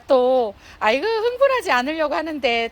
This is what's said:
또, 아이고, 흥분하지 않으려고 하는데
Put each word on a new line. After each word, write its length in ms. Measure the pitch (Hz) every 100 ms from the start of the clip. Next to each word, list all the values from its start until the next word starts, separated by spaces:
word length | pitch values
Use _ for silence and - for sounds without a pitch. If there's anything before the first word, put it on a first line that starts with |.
| -
또, 480 | 262 247 254 220 - - -
아이고, 280 | 214 254 403
흥분하지 640 | 453 466 494 539 508 359
않으려고 440 | 254 254 320 294
하는데 560 | 330 320 302 247 233 226